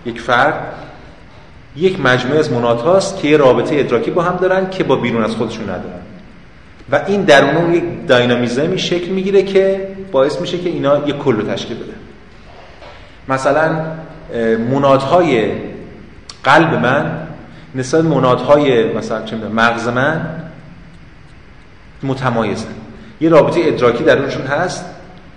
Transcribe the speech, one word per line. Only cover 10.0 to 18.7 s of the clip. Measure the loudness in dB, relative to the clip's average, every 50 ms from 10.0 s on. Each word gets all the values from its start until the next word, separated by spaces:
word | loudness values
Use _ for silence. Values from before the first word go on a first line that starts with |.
| -12 -2
باعث | 2 2 2 2 0 -4
می‌شه | -6 -6 -6
که | -4 -4 -4
اینا | -4 -2 0 2 2 2 0
یک | -2 -6
کل | -2 0 0 0
رو | 0 0 -4 -6
تشکیل | -6 -6 -10 -10
بده. | -12 -12 -14 -14 -18 -20 -20 -20 -20 -20 -20 -20 -20 -20 -20 -20 -20 -20 -20 -20 -20 -20 -20 -20 -20 -20 -20 -20 -18 -4 -4
مثلاً، | -4 0 0 0 2 2 2 0 -2 -4 -6 -8 -10 -12 -14 -16 -18 -20 -16 -10 -6
اه، | -2 0 0 0
منادهای | 0 0 -2 -2 0 2 4 2 2 2 2 2 2 2 2 2 0 0 -2 -4 -6 -8 -12 -14 -14 -18 -18 -20 -20 -20 -20 -20 -20 -20 -20 -18 -4 2
قلب | 4 4 4 4 2 0
من | 0 0 0 0 0 -2 -4 -6 -8 -10 -12 -14 -16 -18 -20 -20 -20 -20 -12 -8
نسبت | -8 -4 0 0 2
به | 2 2 2
منادهای، | 2 4 2 2 2 4 4 4 4 6 4